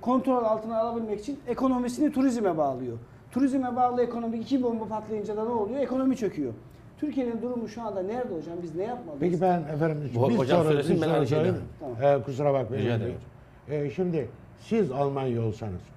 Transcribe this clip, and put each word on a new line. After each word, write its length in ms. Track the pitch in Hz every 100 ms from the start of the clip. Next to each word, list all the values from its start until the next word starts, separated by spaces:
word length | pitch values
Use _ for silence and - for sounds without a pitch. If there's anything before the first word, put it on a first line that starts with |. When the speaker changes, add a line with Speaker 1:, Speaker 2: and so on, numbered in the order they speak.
Speaker 1:
kontrol 420 | 233 254 262 247
altına 360 | 220 220 220 226
alabilmek 400 | 233 233 220 208
için 200 | - 277 247
ekonomisini 640 | 226 262 247 247 240 294
turizme 460 | 254 269 240 196 160
bağlıyor. 400 | 143 127 127 117 - - -
Turizme 440 | 247 269 269 247 240
bağlı 280 | 247 247
ekonomi 340 | 240 233 233 226
iki 240 | 220 262
bomba 240 | 247 226 208
patlayınca 500 | 214 214 214 196 208
da 60 |
ne 60 | 226
oluyor? 300 | 233 202 269
Ekonomi 380 | 254 262 262 247
çöküyor. 360 | 202 - 127 113 - - - -
Türkiye'nin 420 | 302 254 240 226
durumu 260 | 240 247 208
şu 140 | 233
anda 200 | 220 190
nerede 320 | 185 247 226 165
hocam? 200 | 156 175
Biz 120 | 170 160
ne 80 |
yapmalıyız? 360 | 220 247 330 143
Speaker 2:
Peki 220 | 175 170
ben 200 | 185 175
efendim 500 | 147 147 160 147 139 117
Speaker 3:
Bu 140 | 135
Speaker 2:
bir 80 | 233
Speaker 3:
hocam 200 | 131 175
Speaker 2:
soru, 40 | 156
Speaker 3:
söylesin, 280 | 147 156 165
Speaker 2:
bir 60 |
Speaker 3:
ben 40 | 165
Speaker 2:
soru 100 | 151
Speaker 3:
aynı 120 | 127
şeyi 120 | 151
Speaker 2:
sorayım. 160 | 175 170 - -
Speaker 3:
devam. 140 | 143 117
Speaker 1:
Tamam. 220 | 139 139
Speaker 2:
Ee, 40 |
kusura 300 | 113 127 143
bakmayın. 300 | 135 113 131 110
Speaker 3:
Rica 100 | 113
ederim. 200 | 92 85 - - - - -
Speaker 2:
Ee, 200 | 147 147 113
şimdi 320 | 180 160 110 - - -
siz 320 | - 226 151
Almanya 500 | 131 139 139 135 117 113
olsanız 360 | 107 110 90 -